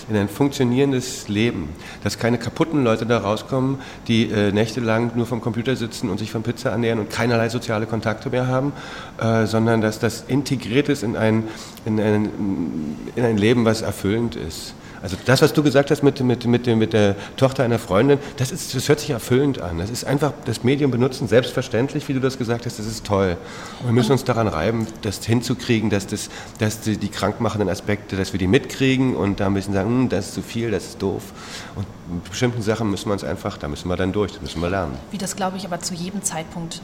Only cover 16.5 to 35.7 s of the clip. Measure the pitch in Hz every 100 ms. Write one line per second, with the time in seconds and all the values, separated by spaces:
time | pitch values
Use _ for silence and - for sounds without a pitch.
16.5 | 120 123 113 107 110 101 98 - - 131
17.5 | 127 117 113 - 95 135 139 - - 127
18.5 | 175 - 131 131 151 - 117 - 123 143
19.5 | 123 87 82 98 123 - 143 147 - -
20.5 | 113 120 143 143 120 131 - 131 120 127
21.5 | - - 110 135 151 - 131 131 127 113
22.5 | 120 123 110 107 107 - 98 95 85 -
23.5 | - - - 123 117 113 131 - 113 107
24.5 | 78 92 117 110 - 107 - - 120 117
25.5 | 127 - 113 104 101 98 104 - - -
26.5 | - 107 104 110 104 101 - 98 104 113
27.5 | 107 92 85 - 104 - 95 92 98 92
28.5 | 139 139 - 135 131 131 76 101 95 98
29.5 | 98 98 98 98 127 123 95 92 - -
30.5 | 117 117 95 - - 98 - - - -
31.5 | - - - 95 - - 87 - - 123
32.5 | 117 104 110 110 95 113 98 69 92 107
33.5 | - 73 71 90 90 92 95 95 - 71
34.5 | 78 87 98 80 65 - 202 190 - 190
35.5 | 190 185